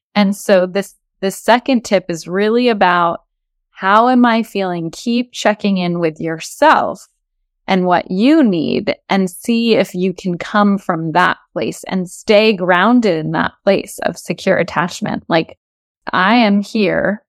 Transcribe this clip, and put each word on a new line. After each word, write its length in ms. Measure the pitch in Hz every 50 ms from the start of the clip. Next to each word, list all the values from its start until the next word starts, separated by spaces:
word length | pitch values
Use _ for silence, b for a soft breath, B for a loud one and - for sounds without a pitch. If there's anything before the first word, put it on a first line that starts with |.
| _ _ _
And 200 | 202 208 190 202
so 300 | - - - 202 185 180
this, 300 | 185 175 202 190 - - _ _ _ _ _
this 160 | - 190 190 -
second 480 | - - 220 247 240 - 269 233 240
tip 200 | - 214 - 214 -
is 180 | 175 160 - 165
really 400 | 175 190 208 214 226 240 247 240
about, 540 | 233 202 190 180 175 175 170 170 165 - - _ _ _ _ _ _ _ _ _
how 400 | _ - - 190 202 220 233 247
am 160 | 254 247 240
I 180 | 240 226 226 220
feeling? 480 | - - 196 196 185 175 170 165 165
Keep 400 | 160 - - 240 233 240 247 247
checking 460 | - - - 220 214 208 - 208 196 185
in 220 | 180 175 175 175
with 200 | 170 165 156 -
yourself 880 | 165 160 165 160 - - - - 285 311 285 185 135 92 - 202 - - _ _ _ _ _ _ _ _ _ _ _ -
and 180 | 190 185 180
what 260 | 180 175 170 - -
you 320 | 185 185 220 269 311 330 285
need 520 | 220 185 165 143 92 95 - 208 - - - _ -
and 220 | 196 196 190 180
see 460 | - - - - 233 226 233 233 214
if 200 | - 196 - -
you 180 | 175 180 185 180
can 240 | - - 190 175 170
come 400 | - - - 214 208 202 202 196
from 360 | - - 185 160 165 160 151
that 240 | 180 180 165 - - _ _ _
place 300 | 170 151 - - - -
and 240 | - 190 190 180 175
stay 440 | - - - - 220 202 220 220 220
grounded 720 | 175 185 175 180 175 185 220 247 247 226 208 170 160 156
in 80 | 160
that 220 | 160 160 - - - _ _
place 340 | 196 196 - - - - -
of 180 | - - 170 -
secure 400 | - - 165 - - 196 190 -
attachment. 680 | 170 - - - 156 180 - - 208 - - - - -
Like, 280 | 165 165 165 - - - _ _ _ _ _ _ _ _ _ -
I 240 | - 180 185 196 226
am 260 | 247 233 208 202 202
here 640 | 202 - - 226 202 175 160 - - 170 202 208 -